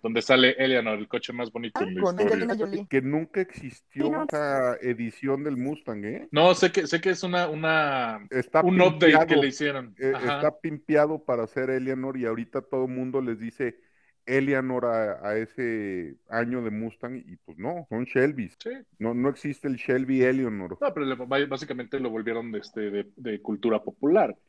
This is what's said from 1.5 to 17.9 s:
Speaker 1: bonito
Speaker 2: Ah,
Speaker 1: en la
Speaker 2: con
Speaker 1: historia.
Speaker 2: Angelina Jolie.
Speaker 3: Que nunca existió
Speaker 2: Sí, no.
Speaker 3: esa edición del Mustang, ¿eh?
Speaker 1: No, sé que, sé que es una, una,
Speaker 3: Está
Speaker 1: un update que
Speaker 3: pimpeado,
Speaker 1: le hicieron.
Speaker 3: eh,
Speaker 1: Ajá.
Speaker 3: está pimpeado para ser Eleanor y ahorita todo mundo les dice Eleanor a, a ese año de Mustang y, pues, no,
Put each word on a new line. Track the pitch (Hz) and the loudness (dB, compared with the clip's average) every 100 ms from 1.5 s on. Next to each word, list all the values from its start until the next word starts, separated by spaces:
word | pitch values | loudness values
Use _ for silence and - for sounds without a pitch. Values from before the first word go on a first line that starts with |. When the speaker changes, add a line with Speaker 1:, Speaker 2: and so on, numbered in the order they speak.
Speaker 1:
bonito | 117 117 - | -6 -8 -4
Speaker 2:
Ah, | 196 | -4
Speaker 1:
en | |
la | 185 | 0
Speaker 2:
con | 190 180 | 0 2
Speaker 1:
historia. | 208 208 | 2 2
Speaker 2:
Angelina | 180 214 | 0 -2
Jolie. | 220 202 202 | -4 -6 -2
Speaker 3:
Que | 135 | -2
nunca | 131 151 160 202 | 0 -2 -2 -4
existió | 185 - 135 - _ 139 143 | -4 -6 -16 -16 _ -4 -2
Speaker 2:
Sí, | |
no. | 311 | -2
Speaker 3:
esa | 302 151 147 139 127 120 | -2 -2 0 0 0 0
edición | 127 117 117 - 135 135 | -4 -4 -6 -6 -4 -2
del | 147 135 | -2 -4
Mustang, | 131 147 - 107 | -4 -6 -8 -8
¿eh? | 104 123 - | -6 -8 -2
Speaker 1:
No, | 151 170 | 6 6
sé | 180 180 | 8 4
que, | 180 151 | 2 0
sé | 165 | 0
que | 185 | 0
es | 175 | -2
una, | 185 180 175 | -2 0 -2
una, | 151 160 160 147 135 120 110 101 | -2 0 2 2 0 -2 -6 -6
Speaker 3:
Está | 127 123 160 | -4 2 4
Speaker 1:
un | 175 185 | 4 6
update | 180 160 165 | 6 8 8
que | 156 | 8
Speaker 3:
pimpeado, | 160 151 | 6 4
Speaker 1:
le | 139 | 4
hicieron. | 131 147 139 120 101 | 0 -4 -4 -10 -4
Speaker 3:
eh, | 131 | -2
Speaker 1:
Ajá. | 135 123 143 | 0 0 0
Speaker 3:
está | 151 151 | 0 -2
pimpeado | 165 147 - 151 151 156 | -8 -8 0 4 4 0
para | 151 120 113 | -2 -2 -2
ser | - 127 | -2 -2
Eleanor | 131 127 131 131 131 | -2 -2 -4 -4 -4
y | 117 | -4
ahorita | 113 117 135 | -4 -4 -6
todo | 127 135 131 | -4 -4 -2
mundo | 127 127 131 | -4 -4 -2
les | 127 113 | -2 -4
dice | 113 - 127 - _ _ _ _ - | -8 -4 -6 -6 _ _ _ _ 0
Eleanor | 135 135 135 131 127 120 | 0 2 0 0 -2 0
a, | 113 107 87 98 | 0 0 -4 -4
a | 107 | -4
ese | 110 - 120 113 101 92 80 67 _ | -4 -6 -4 -4 -4 -6 -8 -14 _
año | 113 120 127 | -4 -2 -2
de | 113 | -4
Mustang | 107 113 - 120 127 - | -6 -8 -8 -12 -12 -16
y, | - | -20
pues, | - 78 | -20 -10
no, | 110 175 147 | -8 -8 -6